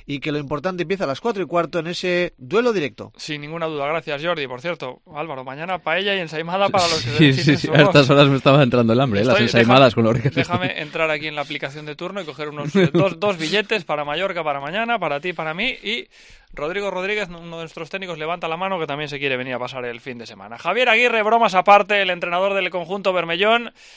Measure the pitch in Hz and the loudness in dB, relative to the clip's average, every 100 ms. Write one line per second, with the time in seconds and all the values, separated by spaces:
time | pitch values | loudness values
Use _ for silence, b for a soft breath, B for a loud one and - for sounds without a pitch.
0 | B 139 151 147 139 147 175 180 165 190 | B -8 -4 -4 -4 -4 -4 -4 -4 -2
1 | 156 135 233 202 170 170 165 170 160 175 | -2 -4 -4 -4 -2 -2 -2 -2 -6 -4
2 | 185 175 175 - 127 190 247 202 135 107 | -2 0 -2 -6 -4 0 2 0 -2 -6
3 | 104 - - 147 147 165 160 151 139 165 | -16 -14 -10 -10 -8 -6 -6 -4 -4 -4
4 | 156 143 165 165 131 123 170 165 131 127 | -4 -4 -2 -4 -4 -6 -8 -8 -8 -12
5 | _ 147 165 135 131 139 170 180 156 170 | _ -10 -8 -10 -10 -10 -6 -6 -2 -2
6 | 202 196 160 156 165 190 196 196 170 160 | 0 -2 -4 -6 -4 0 2 2 2 0
7 | 120 151 151 135 151 143 - 156 196 147 | 0 4 6 6 4 2 4 4 6 6
8 | 135 143 143 135 143 139 135 123 113 117 | 6 6 6 4 6 6 6 4 4 4
9 | 135 101 120 113 117 120 117 131 131 117 | 2 2 4 4 4 4 6 8 8 6
10 | 113 117 131 165 170 180 180 - 151 165 | 2 2 0 0 0 0 -2 -6 -6 -4
11 | 160 151 151 147 143 147 143 147 151 147 | -2 -2 -4 -6 -6 -6 -8 -10 -12 -10
12 | 175 202 156 135 151 147 147 196 170 170 | -8 -8 -10 -8 -10 -8 -2 4 4 4
13 | 190 165 208 175 156 196 208 214 160 151 | 2 0 -2 -2 -2 -2 0 -4 -4 -4
14 | 147 156 190 175 151 139 143 190 226 233 | -4 -4 -4 -4 -4 -4 -4 -4 -2 -2
15 | 165 143 175 175 156 165 247 - 202 233 | -2 -4 -6 -6 -6 -4 -4 -6 -6 -8
16 | - b b b b - 151 185 202 185 | -8 b b b b -10 -8 -6 -6 -4
17 | 190 214 185 170 170 165 160 - 165 196 | -4 -4 -6 -10 -14 -12 -12 -12 -12 -10
18 | 185 160 156 175 165 165 190 190 147 143 | -10 -8 -6 -6 -6 -6 -4 -4 -4 -6
19 | 147 143 139 127 131 123 123 131 123 117 | -8 -6 -4 -4 -4 -6 -6 -8 -10 -10
20 | 135 120 113 101 101 117 160 214 247 220 | -12 -14 -14 -18 -16 -10 -4 0 2 4
21 | 247 226 208 233 220 185 180 202 196 208 | 2 2 2 4 4 4 6 6 6 2
22 | 185 175 175 175 196 196 180 180 160 202 | 0 -2 -2 0 0 0 -2 -4 -6 -4
23 | 196 180 165 170 208 233 233 - b | 0 0 0 0 2 2 0 -14 b